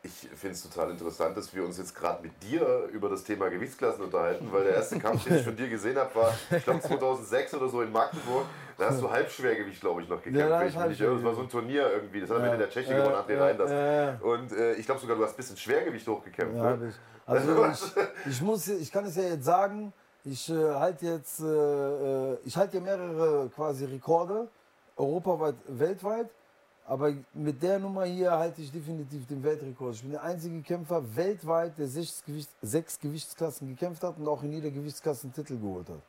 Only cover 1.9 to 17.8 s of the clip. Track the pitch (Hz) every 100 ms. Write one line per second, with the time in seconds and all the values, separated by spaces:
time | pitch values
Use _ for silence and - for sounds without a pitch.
1.9 | - 85 82 82 - 98 156 - 127 -
2.9 | 107 101 95 - 101 95 90 - - 120
3.9 | 107 92 90 85 - 113 98 98 92 110
4.9 | 175 107 117 - 160 120 110 127 113 104
5.9 | 131 127 113 113 113 - 170 123 165 147
6.9 | 139 131 127 104 123 - 147 131 120 110
7.9 | 110 113 165 123 127 82 - - - 104
8.9 | 131 120 120 - - 127 110 98 92 98
9.9 | 87 85 87 - 135 151 165 175 160 170
10.9 | 135 110 123 117 113 127 120 113 143 131
11.9 | 104 104 101 90 117 120 117 - 120 131
12.9 | 135 139 135 - 120 139 107 95 143 143
13.9 | 147 143 123 113 117 127 104 117 110 -
14.9 | 110 117 113 110 - 127 95 107 147 160
15.9 | 113 113 107 95 87 95 117 117 120 117
16.9 | - - - - 123 143 160 147 -